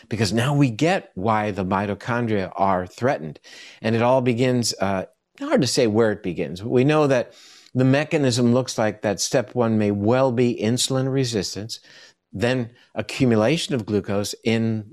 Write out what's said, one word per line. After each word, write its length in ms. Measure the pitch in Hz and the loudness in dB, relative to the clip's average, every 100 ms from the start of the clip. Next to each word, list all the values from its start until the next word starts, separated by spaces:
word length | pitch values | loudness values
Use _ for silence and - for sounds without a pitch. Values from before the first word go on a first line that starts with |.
| - | -10
because 200 | 104 107 | -2 0
now 240 | 110 127 | 0 0
we 140 | 143 139 | 2 2
get 420 | 107 160 190 - | 2 0 0 -4
why 380 | - 104 107 107 | -4 0 0 0
the 120 | 98 | -4
mitochondria 880 | 92 98 104 98 - 120 117 104 90 - | -2 0 -2 -4 -4 -2 0 -2 -2 -2
are 300 | 98 92 90 | 0 0 -2
threatened. 540 | - 120 143 78 73 - - - - | -2 -2 -2 -6 -14 -20 -20 -20 -8
And 160 | 113 113 | -2 2
it 60 | |
all 180 | 120 131 | 4 4
begins, 540 | 127 117 131 123 117 - | 2 2 2 2 0 -2
uh, 280 | 98 95 92 _ _ - | -2 -2 -6 _ _ -12
hard 240 | 285 277 | -2 0
to 40 | 127 | 2
say 200 | - 117 | 2 2
where 260 | 107 113 | 4 2
it 100 | 98 | 0
begins, 380 | 95 82 76 90 | -4 -6 -6 -8
but 80 | 113 | -2
we 160 | 127 | 2
know 220 | 135 156 147 | 4 4 2
that 260 | 127 - - - - - | 2 -2 -10 -20 -20 -6
the 100 | 127 131 | 0 2
mechanism 640 | 135 151 160 135 120 120 | 2 0 0 2 2 2
looks 240 | 123 127 - | 2 0 -2
like 240 | 107 95 | -2 -2
that 200 | 107 95 | -4 -2
step 340 | - 139 - | -2 -2 -2
one 240 | 123 113 110 | -2 0 2
may 120 | 104 | 0
well 400 | 101 104 127 135 | 0 2 2 2
be 240 | 120 120 | 2 0
insulin 560 | - 107 123 - 131 131 | 0 -2 -2 -2 -2 -2
resistance, 680 | 135 127 110 90 95 110 - - - - _ _ | -2 -2 -2 -4 -8 -10 -14 -16 -20 -20 _ _
then 400 | 98 120 127 117 - _ | -4 -2 0 -4 -12 _
accumulation 800 | - 107 - 127 110 110 165 - | -10 -8 0 2 4 4 0 -2
of 120 | 131 104 | -4 -2
glucose 480 | 104 95 101 101 - | -2 -2 -4 -4 -6
in 400 | 117 113 113 110 107 | -2 0 0 -4 -8